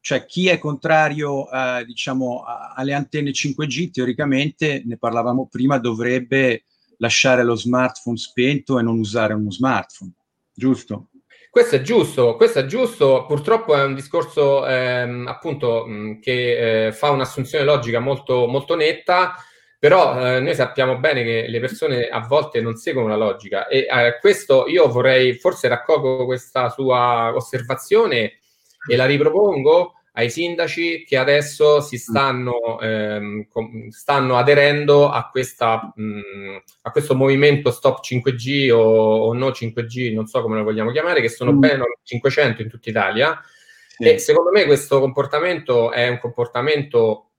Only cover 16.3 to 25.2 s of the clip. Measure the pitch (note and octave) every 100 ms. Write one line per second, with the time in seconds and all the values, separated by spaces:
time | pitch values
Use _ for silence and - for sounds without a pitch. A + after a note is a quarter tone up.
16.3 | B2+ B2 A#2+ A#2 A2 A2 G#2+ D3 C#3 B2+
17.3 | - B2+ D#3 C#3+ C#3+ A#2 A#2 B2+ C3 -
18.3 | B2+ A#2+ C3 C3 E3 D#3 E3 - F3+ F3+
19.3 | - - _ _ _ D3 F#3 D#3 B2+ B2+
20.3 | B2+ C#3 D#3 B2 - C3 B2+ D3+ C3+ A#2
21.3 | A2+ A#2 A2+ B2+ A3 D#3 B2+ A#2 A#2 A#2
22.3 | C#3+ C#3+ A#2+ A2+ A2+ - C3+ A2 G#2+ G#2+
23.3 | F#2+ G2+ G2+ - C3 C3 B2+ A#2+ A#2+ G3+
24.3 | G3 - C3+ B2+ E3+ D3 B2 B2+ C3